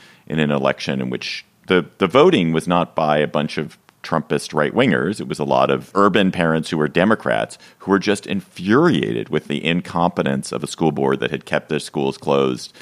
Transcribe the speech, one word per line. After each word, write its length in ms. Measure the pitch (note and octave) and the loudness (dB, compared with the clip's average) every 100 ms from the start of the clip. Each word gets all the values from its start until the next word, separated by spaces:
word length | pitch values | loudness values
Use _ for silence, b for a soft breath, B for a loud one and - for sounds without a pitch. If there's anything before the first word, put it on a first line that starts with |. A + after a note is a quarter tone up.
| b b _ | b b _
in 140 | D#2+ | 0
an 100 | D2+ | 0
election 500 | C#2+ C2+ - - C2+ | 2 0 -2 -4 -4
in 80 | B1+ | -4
which 380 | B1 - - - _ - | -6 -8 -12 -14 _ 0
the, 180 | F#2 D#2 _ | 0 0 _
the 100 | F#2+ | 2
voting 440 | B2+ F3 D3+ E2 | 6 6 6 2
was 160 | D#2+ F2 | 0 2
not 260 | F2 D#2+ - | 0 0 0
by 240 | D#2 D2+ | 0 2
a 100 | D2 | 2
bunch 280 | D#2 D2 - | -2 -4 -6
of 220 | D2+ - _ _ | -8 -12 _ _
Trumpist 500 | - D#2+ - D2 - | -6 -4 -2 -4 -2
right-wingers. 680 | D#2 D2 - C3 C2+ D2+ - | -2 0 2 2 2 -2 -4
It 80 | C2+ | -8
was 100 | - | -6
a 60 | C#2+ | 0
lot 260 | B1+ C2+ | 2 2
of 200 | C2 - F#2+ | 0 -2 2
urban 380 | G2+ G2 F#2+ | 2 4 0
parents 360 | F2 E2 D#2+ D#2 | 2 0 0 -2
who 80 | D#2+ | -2
were 120 | D2+ | 0
Democrats 680 | E2 G2 G#2+ C2+ A1+ A1+ - B B | 2 2 2 0 -2 -2 -8 B B
who 140 | - | 0
were 60 | G2 | 0
just 280 | G#2 G2+ - | 2 -2 -2
infuriated 1040 | G2 - - F2+ A#2 E3+ G2 G#1 A1+ A1 | -8 -8 -8 0 4 4 2 -2 -4 -4
with 160 | D#2 - | -6 -4
the 180 | D2+ D#2+ | -4 -2
incompetence 880 | F2 - F2 F2 - D#2+ C2+ - | -2 -2 -2 0 0 -2 -4 -6
of 100 | - | -8
a 40 | D2 | -8
school 260 | - D#2+ | -2 -2
board 280 | C#2+ C2+ C2+ | 0 -2 -2
that 100 | A#1+ | -2
had 160 | C#2+ - | -6 -4
kept 220 | D2+ - | -6 -4
their 100 | D2+ | -6
schools 380 | - - C2+ - | -6 -4 -4 -4
closed, 560 | D#2 C#2 C2+ B1+ - B | -2 0 0 -2 -10 B